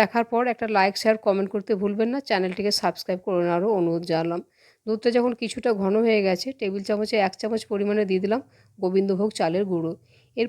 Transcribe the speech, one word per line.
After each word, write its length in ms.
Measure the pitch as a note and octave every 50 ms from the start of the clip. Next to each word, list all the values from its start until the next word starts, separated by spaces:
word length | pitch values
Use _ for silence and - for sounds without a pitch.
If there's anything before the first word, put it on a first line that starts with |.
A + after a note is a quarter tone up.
দেখার 240 | G#3+ G3+ - A#3 A3+ -
পর 100 | A#3+ A#3 B3+ B3
একটা 140 | A3+ - A#3 A3 G#3+
লাইক, 180 | G3 F#3 G3+ G3 -
শেয়ার, 160 | - A3 A3 A3 -
কমেন্ট 240 | G#3+ F#3+ F#3+ G3 F#3+ -
করতে 180 | G3+ F#3+ - G#3+ F#3
ভুলবেন 280 | G#3 G3+ G3+ G#3+ A3 A#3 B3+
না, 40 | C#4 C4+ -
চ্যানেলটিকে 440 | G#3+ F#3 F#3 F#3 F3+ - G3 G#3 G3+ -
সাবস্ক্রাইব 400 | G#3 F3 E3+ - - - F#3 F3+ -
করে 120 | G3+ F#3 F3 F3
নেওয়ারও 220 | F3 E3+ F3 F#3+ A3+ G#3+ F#3
অনুরোধ 240 | E3+ E3 E3 E3+ E3+ F3
জানালাম। 300 | D#3+ E3 E3 E3+ E3+ F3 - - _ _ _ - _ _ _
দুধটা 220 | G#3+ A3 A3 - A#3+ A3+
যখন 160 | B3 A#3+ B3 A#3 -
কিছুটা 300 | A#3 G#3+ - A#3+ - B3 A3 G3
ঘন 120 | G3 F#3+ G#3 A3 A#3+
হয়ে 140 | A3+ A3 G#3 G3
গেছে, 220 | F#3+ F3+ F3+ - C4+ C4 -
টেবিল 220 | A3 G3 G3 G3+ F#3+ -
চামচে 280 | G#3+ G#3 G#3+ G#3 A#3+ G#3+ F#3+
এক 80 | F#3+ - -
চামচ 220 | - G#3+ A#3 A3 - -
পরিমাণে 300 | G#3 G3 G3+ G3+ G#3 G#3+ G#3 F#3+
দিয়ে 100 | F#3+ F#3 G3
দিলাম 160 | G3 A3 C4+ - - _ _ _ _ _ -
গোবিন্দভোগ 520 | F#3 F3+ F#3+ G3 G3 G3 F#3+ F3+ G#3 G#3+ - -
চালের 260 | F#3 D#3+ E3+ F#3+ G#3 F#3+
গুঁড়ো। 220 | F3+ E3 D#3+ E3 - - _ _ _ _ _ _ _
এর 120 | - A#3